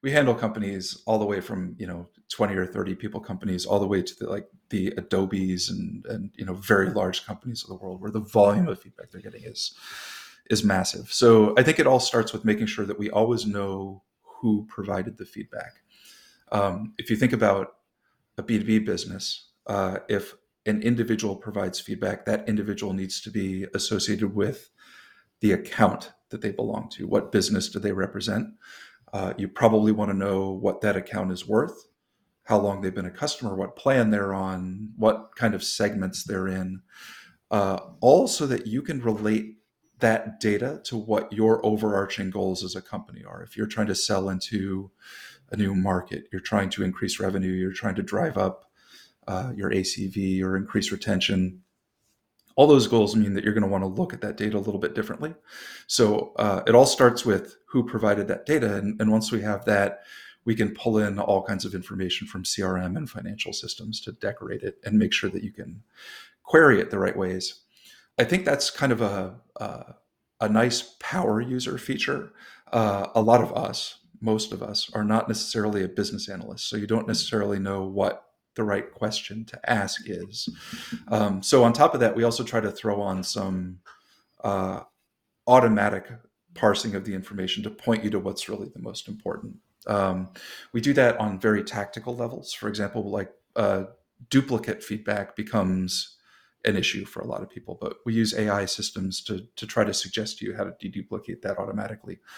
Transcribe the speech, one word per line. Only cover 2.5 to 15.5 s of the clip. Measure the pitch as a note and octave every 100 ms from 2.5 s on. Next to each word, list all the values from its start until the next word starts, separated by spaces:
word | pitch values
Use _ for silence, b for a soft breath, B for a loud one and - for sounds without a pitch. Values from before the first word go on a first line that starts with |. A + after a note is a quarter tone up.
| F#2+
or | F#2
thirty | G#2 F#2+ F#2+
people | G#2 A2
companies, | - F#2 G#2 F2+ -
all | G2+
the | G2
way | G2
to | F2+ -
the, | -
like, | G2 - _ -
the | G2 F#2+
Adobes | - - G2 F#2+ G2 F#2 F2+ -
and, | F#2 F2 - -
and, | - G2+ -
you | F#2+
know, |
very | F#2 G2 G2+ F#2+
large | G2+ F#2 F#2 -
companies | G#2+ B2 A#2
of | -
the | F#2
world | F#2+ F#2
where | G#2
the | A2
volume | G2+ A2+ G2+ G#2 E3+
of | F#2+
feedback | - - -
they're | F#2
getting | - -
is, | - F#2+ - - B B B B B B -
is | A2
massive. | G#2+ F#2+ F#2 - -
So | - A#2+ A2+ G#2+ G#2+
I |
think | C3 D#3
it | C#3
all | C3
starts | - A#2+ A2
with | G#2+
making | A2 G#2+ A2
sure | - G2
that | G2+
we | G#2
always | G2+ A2+ A#2 A2
know | G2+ G2 G2 F#2+ G2 _ _
who | - - A2+ G#2 G#2+
provided | - F#2+ G2 G#2 -
the | F2+
feedback. | - -